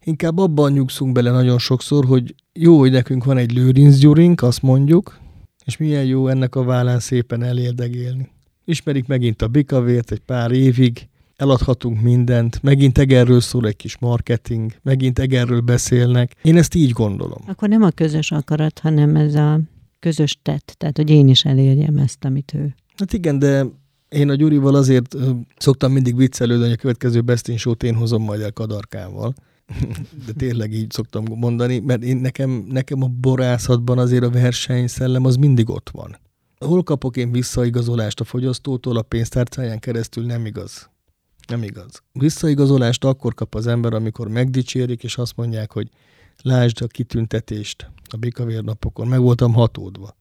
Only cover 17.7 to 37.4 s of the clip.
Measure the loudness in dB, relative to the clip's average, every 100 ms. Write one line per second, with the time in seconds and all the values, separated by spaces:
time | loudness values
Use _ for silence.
17.7 | 4 4 2 -2 -2 -4 -4 -4 -2 -2
18.7 | -2 0 2 2 2 2 2 2 0 -4
19.7 | _ _ _ -6 -2 -2 -2 -6 -8 -10
20.7 | -10 -6 -4 4 6 8 6 4 2 4
21.7 | 2 2 0 -2 -4 -6 -6 -6 -8 -8
22.7 | -10 _ -10 -6 -4 -2 2 2 2 -2
23.7 | -8 _ _ _ 0 0 2 2 4 4
24.7 | 4 4 2 0 -4 -2 -4 -8 _ 0
25.7 | 0 0 0 0 2 0 0 0 0 0
26.7 | -2 -2 -2 0 0 0 -2 -4 -6 -4
27.7 | -4 -2 -2 -2 -2 -4 -6 -8 -8 -8
28.7 | -8 -10 -14 -14 -10 -8 -8 _ _ _
29.7 | -8 -8 -8 -14 -16 -14 -8 -6 -4 -6
30.7 | -6 -8 -8 -8 -8 -8 -4 -4 -2 -2
31.7 | -2 -2 -4 -2 -4 -4 -4 -4 -4 -6
32.7 | -6 -6 -4 -4 -2 0 0 0 -2 0
33.7 | -2 0 0 2 0 0 2 0 -2 -4
34.7 | -4 -4 -4 -2 0 2 4 4 4 2
35.7 | -2 -10 -18 -18 -20 _ _ _ _ -2
36.7 | 0 0 -4 -4 -4 -2 -2